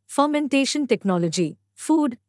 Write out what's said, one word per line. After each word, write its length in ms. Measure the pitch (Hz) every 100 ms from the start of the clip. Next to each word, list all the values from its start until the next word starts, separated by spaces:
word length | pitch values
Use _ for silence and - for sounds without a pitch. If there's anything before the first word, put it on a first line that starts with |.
| _
fermentation 800 | - 294 294 285 277 269 302 269
technology, 680 | 220 196 180 170 180 156 - _
food, 440 | - - 311 294 247